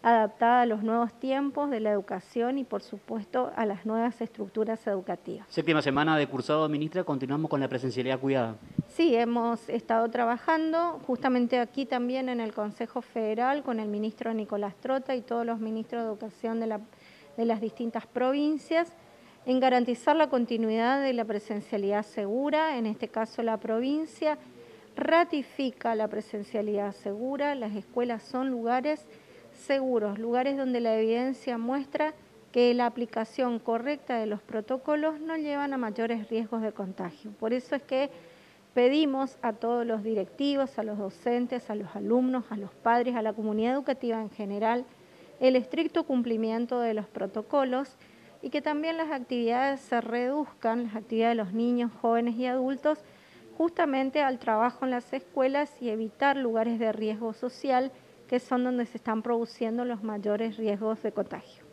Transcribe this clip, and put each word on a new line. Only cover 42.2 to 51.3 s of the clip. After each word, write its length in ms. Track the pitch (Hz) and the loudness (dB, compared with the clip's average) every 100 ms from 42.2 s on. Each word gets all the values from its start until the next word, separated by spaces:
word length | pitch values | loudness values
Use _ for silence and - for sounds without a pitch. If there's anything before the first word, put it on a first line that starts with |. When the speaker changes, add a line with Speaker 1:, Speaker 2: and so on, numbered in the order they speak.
| 254 254 226 | 4 0 -4
Speaker 1:
a 80 | 214 | -8
los 140 | 196 | -10
padres, 440 | - 233 240 247 240 | -4 2 4 2 0
a 60 | |
la 100 | 220 | -2
comunidad 440 | 214 214 214 226 269 | -2 -2 0 2 0
educativa 460 | 262 247 240 226 | 0 -2 -2 -2
en 80 | 214 | -4
general, 540 | - 202 202 220 240 254 - - - - - | -8 -6 -2 0 0 -4 -16 -20 -20 -20 2
el 160 | 262 254 | 4 4
estricto 480 | 233 285 320 339 | 2 -2 0 0
cumplimiento 800 | 320 262 240 226 220 226 240 247 | 0 0 2 0 0 0 -2 0
de 120 | 233 | 0
los 140 | 214 202 | 0 -4
protocolos 880 | - 196 220 208 294 269 254 277 - - - - - | -6 -6 -6 0 2 2 0 -4 -10 -20 -20 -20 -12
y 80 | 254 | -4
que 120 | 294 | -2
también 360 | 302 294 320 330 | -2 -2 -2 -2
las 120 | 320 | -2
actividades 640 | 294 247 247 226 240 277 269 | -4 -2 0 2 2 0 -2
se 220 | - 240 | -2 -2
reduzcan, 840 | 226 240 247 294 294 - 226 233 | 0 -2 0 0 -2 -2 -2 0
las 140 | 240 220 | -2 -8
actividades 400 | 202 226 226 | -4 2 2